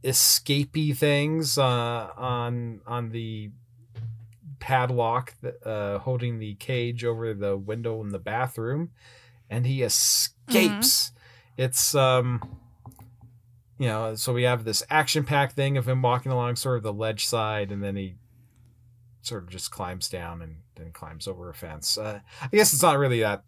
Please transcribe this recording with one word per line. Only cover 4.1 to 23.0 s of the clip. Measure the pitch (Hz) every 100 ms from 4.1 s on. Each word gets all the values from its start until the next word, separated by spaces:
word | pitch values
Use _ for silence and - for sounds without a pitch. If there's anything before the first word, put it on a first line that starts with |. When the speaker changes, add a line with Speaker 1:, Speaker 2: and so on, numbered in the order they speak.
| - - - 156 139
Speaker 1:
padlock | - 131 123 123 117 120 127 -
that, | 110 - -
uh, | 107 101 101
holding | 131 127 120 113
the | 107 104
cage | - 127 120 120 120
over | 113 113
the | 104 101 98
window | 98 110 117 110
in | 107
the | 98
bathroom, | 92 113 127 - 113 143 165 - - - - - _
and | 110 123
he | 135
escapes. | 120 - - - - _ - 233 202 - 247 - -
Speaker 2:
Mm-hmm. | - - - _ -
Speaker 1:
It's, | 131 - - 147
um, | 131 127 123 123 - - - _ - - - - - - _ - _ -
you | 127
know, | 110 113 110
so | -
we | 123
have | 123 123
this | 110 107 -
action-packed | 151 147 156 131 147 139 -
thing | 139 139
of | 127
him | 131
walking | 127 123 131
along | 127 120 120
sort | 135 123
of |
the | 107
ledge | 104 110 104 -
side, | 117 107 107 101
and | 101
then | 101 98
he | 95 90 _ _ _ _ - _ - _ _ _
sort | - 110
of | 90
just | 90 -
climbs | - 90 92 -
down | 92 85 85
and | 82 80 - -
then | 82
climbs | 80 82 80 87
over | 95 87
a |
fence. | 82 85 78 - 107
Uh, | 107 104 - -
I | 135 208
guess | 214
it's | 143
not | 170
really | 143